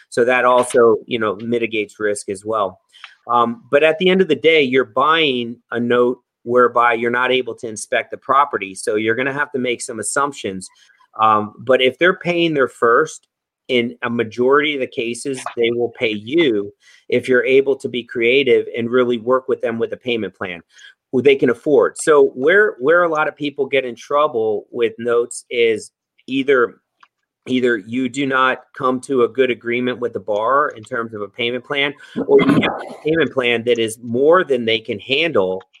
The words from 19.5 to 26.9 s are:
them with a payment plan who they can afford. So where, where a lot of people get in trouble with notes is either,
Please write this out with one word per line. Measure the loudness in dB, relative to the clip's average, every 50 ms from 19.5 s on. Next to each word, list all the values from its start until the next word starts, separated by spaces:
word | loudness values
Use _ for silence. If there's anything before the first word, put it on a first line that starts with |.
| -4 -2
them | -2 -4 -4
with | -4 -4 -6 -6
a |
payment | -8 -6 -4 -4 -4 -4 -6 -8
plan | -8 -10 -10 -10 -12 -16 _ _ -20 -20 -20 -20 _ _ _
who | -2 0
they | 2 4 4
can | 4 2 0
afford. | 0 0 0 2 4 4 4 2 0 -2
So | 0 4 4 6 4 4 2
where, | 0 0 2 4 4 4 2 0 -2
where | 0 2 2 2 2
a | 0
lot | 0 -2 -2
of | -4 -4
people | -6 -8 -8 -6 -6 -4
get | -2 0 -2 -2
in | -2 -6
trouble | -12 -8 -4 0 0 0 0 0 -2 -2 -2 -2 -4 -6 _
with | -4 -2 -2 -2 -2 -4
notes | -4 -2 0 0 0 -2 -6 -14 -14 -6
is | -2 0 2 2 2 0 -4 -10 _ _ _ _ _ _ _ -6
either, | -4 -2 0 2 2 2 2 0 -2 _ _ _